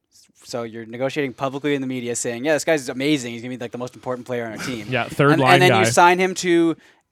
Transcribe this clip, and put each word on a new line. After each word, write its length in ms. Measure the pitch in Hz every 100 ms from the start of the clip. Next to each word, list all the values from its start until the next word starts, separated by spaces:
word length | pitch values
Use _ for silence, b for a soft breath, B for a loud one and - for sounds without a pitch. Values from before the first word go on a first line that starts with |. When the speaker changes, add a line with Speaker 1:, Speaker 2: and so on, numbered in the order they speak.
| _ _ _ _
Speaker 1:
So 180 | - 123
you're 220 | 117 113
negotiating 480 | 113 120 135 151 139
publicly 420 | 113 135 139 147
in 60 | 143
the 60 | 131
media 280 | 127 120 120
saying, 280 | 123 117
"Yeah, 80 | 143
this 120 | 147
guy's 240 | - 156 127
amazing. 420 | 127 139 151 120
He's 80 | 117
gonna 140 | 123 127
be, 40 |
like, 120 | 120
the 60 | 123
most 160 | 123
important 320 | 110 127 123 120
player 180 | 120 113
on 60 |
our 60 | 104
team." 280 | 143 120 104
Speaker 2:
<laughs> 40 |
Yeah, 180 | 123 113
third 240 | - 143
Speaker 1:
And, 80 | 160
Speaker 2:
line 120 | 127
Speaker 1:
and 80 | -
then 80 | 180
Speaker 2:
guy. 100 | 113
Speaker 1:
you 60 | 113
sign 320 | 123 175 180
him 160 | 185 185
to 400 | 180 170 165 151 b b _